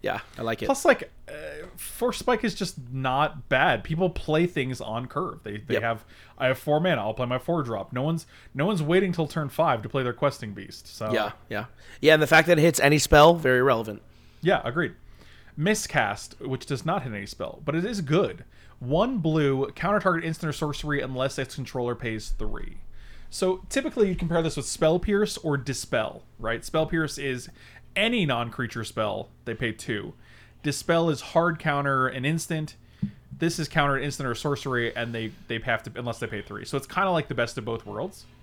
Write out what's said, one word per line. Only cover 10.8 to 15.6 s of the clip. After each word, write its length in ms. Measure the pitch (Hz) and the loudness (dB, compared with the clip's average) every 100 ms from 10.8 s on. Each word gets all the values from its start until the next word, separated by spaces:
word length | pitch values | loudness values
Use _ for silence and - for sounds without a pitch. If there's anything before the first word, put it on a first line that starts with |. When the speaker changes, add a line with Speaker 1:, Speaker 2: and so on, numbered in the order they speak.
| - - | -18 -8
Speaker 2:
So 140 | 107 | -2
Speaker 1:
Yeah, 200 | 110 104 - - | 0 -2 -6 -8
yeah. 140 | 107 120 - - - | -8 -8 -14 -20 2
Yeah, 140 | 147 | 6
and 80 | 156 | 6
the 60 | 147 | 8
fact 180 | 160 160 | 6 8
that 100 | 170 | 6
it 60 | |
hits 160 | 165 - | 6 6
any 200 | 143 147 | 6 6
spell, 360 | - 151 151 | 8 10 10
very 280 | 170 135 127 | 8 4 4
relevant. 380 | 131 117 110 104 - - - - | 4 2 0 -8 -14 -20 -20 -4
Speaker 2:
Yeah, 180 | 165 185 | 0 0
agreed. 280 | 113 139 143 - - - - - - | 0 -2 -4 -6 -20 -20 -20 -20 -16
Miscast, 800 | - | -2